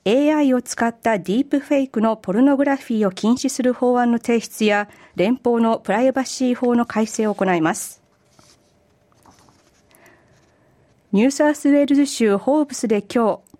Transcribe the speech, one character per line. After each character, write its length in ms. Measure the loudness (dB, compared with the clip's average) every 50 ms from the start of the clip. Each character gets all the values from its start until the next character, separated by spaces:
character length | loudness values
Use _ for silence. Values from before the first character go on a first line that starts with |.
| -2
エ 240 | 0 2 2 2 2
ー 60 | 2
ア 60 | 2
イ 120 | 2 2 0
を 80 | 0
使 260 | -2 -6 -6 -4 -4
っ 100 | -4 -4
た 220 | _ -2 -2 -2 -2
デ 140 | -2 -2 -2
ィ 60 | -2
ー 60 | -2
プ 140 | -2 -2 -4
フ 160 | -2 0 0
ェ 40 | 0
イ 100 | 0 -2
ク 100 | -2 -2
の 160 | 0 0 -2
ポ 160 | -2 -4 -4
ル 100 | 0 2
ノ 140 | 4 4 4
グ 80 | 2 2
ラ 140 | 0 -2
フ 160 | -4 -4 -4 -2
ィ 60 | 0
ー 80 | 0
を 40 | 0
禁 220 | -2 -2 0 0 0
止 160 | 0 -2 -6
す 120 | -4 -2
る 120 | -2 -2 0
法 260 | 0 0 0 2 2
案 120 | 2 0
の 80 | 0 -2
提 200 | 0 0 -2 -2
出 240 | -2 -4 -6 -2 0
や、 260 | 2 2 0 -2 -6 -12 -20 -20 -12 -4
連 200 | -2 0 0 0
邦 220 | 0 0 0 0
の 220 | 2 2 0 0 -2
プ 120 | -2 -2
ラ 120 | 0 0 2
イ 80 | 0 0
バ 100 | 0 -4
シ 300 | -6 -4 -4 -2 -2 -2
ー 20 |
法 200 | 0 0 0 0
の 100 | 0 0
改 220 | -2 -2 -2 -2
正 200 | -2 -2 -2 -2
を 80 | -2 0
行 80 | -2 0
い 160 | 0 0 0
ま 160 | 0 0 -2
す。 260 | -4 -8 -14 -16 _ _ _ _ _ _ _ _ _ -20 _ _ _ _ _ _ _ _ _ _ _ _ _ _ _ _ -20 -20 _ _ _ _ _ _ _ _ _ _ _ _ _ -20 -20 _ _ _ _ _ _ _ _ _ _ _ _ _ _ _ _ _ _ _ -2
ニ 120 | 0 2 2
ュ 40 |
ー 40 | 2
サ 180 | 2 2 0 0
ウ 60 | 0
ス 140 | 0 2 2
ウ 40 | 4
ェ 80 | 4
ー 40 | 4
ル 80 | 2 2
ズ 100 | 2 2
州 320 | 0 0 0 0 2 2
ホ 240 | 0 0 0 2 0
ー 40 | 0
ブ 80 | -2 -4
ス 140 | -6 -2
で 140 | -2 -2 -2
今 360 | -2 -2 -2 0 0 0 -2
日、 20 | -4 _ _ _